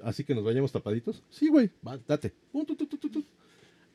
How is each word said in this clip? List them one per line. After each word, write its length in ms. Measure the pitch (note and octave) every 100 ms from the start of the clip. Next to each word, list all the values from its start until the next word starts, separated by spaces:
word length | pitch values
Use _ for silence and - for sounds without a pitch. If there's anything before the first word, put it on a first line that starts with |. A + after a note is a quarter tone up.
así 220 | A#2 A2+
que 100 | C#3
nos 80 | B2
vayamos 280 | G#2 B2 C#3
tapaditos?". 500 | - - A2 D#3 - -
"Sí, 160 | - D#4
güey, 220 | D4+ A3 - -
va, 100 | C3 -
date". 260 | D3+ - - _
Pum, 160 | C#4+ D#4
tu, 80 |
tu, 120 | D#4 D4+
tu, 120 | D4
tu, 100 | D4
tu. 160 | D#4+ D4 _ _ - - _ _